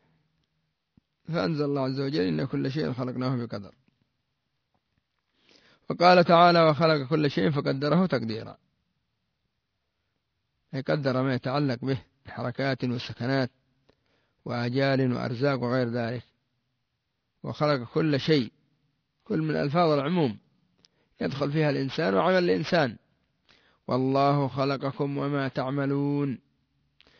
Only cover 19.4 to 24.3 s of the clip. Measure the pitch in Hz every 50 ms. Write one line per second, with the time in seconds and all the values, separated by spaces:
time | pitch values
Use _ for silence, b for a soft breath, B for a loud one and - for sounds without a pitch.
19.4 | 160 156 151 160 156 143 135 175 175 160 151 143 135 147 180 180 156 123 104 101
20.4 | - _ _ _ _ _ _ _ _ _ _ _ _ _ _ - - - 139 131
21.4 | 147 143 143 160 156 147 139 139 135 135 - - 160 185 196 190 160 175 185 185
22.4 | 180 175 185 180 160 - - 170 151 123 98 - _ _ _ _ _ _ _ _
23.4 | _ b b b b b b b b - 110 127 131 131 135 135 139 139